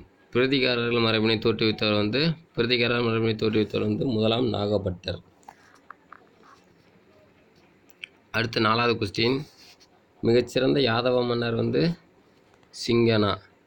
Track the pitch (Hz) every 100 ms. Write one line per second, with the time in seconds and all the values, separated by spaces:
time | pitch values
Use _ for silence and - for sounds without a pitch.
0 | - _ _ 120 131 139 127 120 117 117
1 | 113 110 110 110 117 110 110 107 107 104
2 | 104 123 165 160 - - 117 123 117 120
3 | 117 113 113 110 110 110 104 104 107 104
4 | 139 107 110 113 123 101 104 104 95 90
5 | - - - _ - - - - - -
6 | - - _ _ - - _ _ _ _
7 | _ _ _ _ _ _ _ _ _ _
8 | - _ _ 107 117 117 110 113 120 110
9 | 101 - 117 135 151 - - - - _
10 | _ _ 110 120 120 - 131 143 123 113
11 | 123 123 120 120 117 113 117 135 165 170
12 | _ _ _ _ _ _ _ - - 117
13 | 117 107 101 95 - _